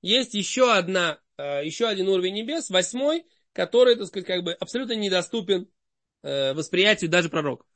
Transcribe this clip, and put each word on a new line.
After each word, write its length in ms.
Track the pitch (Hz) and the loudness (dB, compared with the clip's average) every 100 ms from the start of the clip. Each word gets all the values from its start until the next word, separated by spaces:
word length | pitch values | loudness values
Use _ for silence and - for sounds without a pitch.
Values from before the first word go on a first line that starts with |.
Есть 340 | 175 233 247 | 2 0 0
еще 360 | 208 185 - 254 | -4 -4 2 4
одна, 500 | 208 175 190 170 147 _ - | 4 2 0 0 -4 _ -10
э, 280 | 143 143 | -6 -4
еще 240 | 151 - 233 | -4 -2 -2
один 200 | 196 185 | 0 0
уровень 260 | 190 180 | 2 0
небес, 360 | 202 226 320 - | -4 -6 -6 0
восьмой, 560 | 185 185 247 285 330 - _ _ | 0 0 -2 0 -2 -6 _ _
который, 440 | - 180 233 247 240 | -6 0 6 6 6
так 100 | 185 | 0
сказать, 200 | 202 180 | -10 -6
как 180 | 180 | -4
бы 80 | 175 | -4
абсолютно 420 | 170 185 240 254 | -6 -6 -6 -4
недоступен, 760 | 220 208 185 175 233 185 185 185 _ _ _ _ _ | -4 0 0 0 -6 0 -2 -2 _ _ _ _ _
э, 320 | 143 139 135 | -6 -2 -2
восприятию 560 | 143 156 180 202 214 170 | -2 -4 2 2 2 2
даже 180 | 175 165 | 2 2
пророков. 380 | 160 147 127 _ | -2 -2 -6 _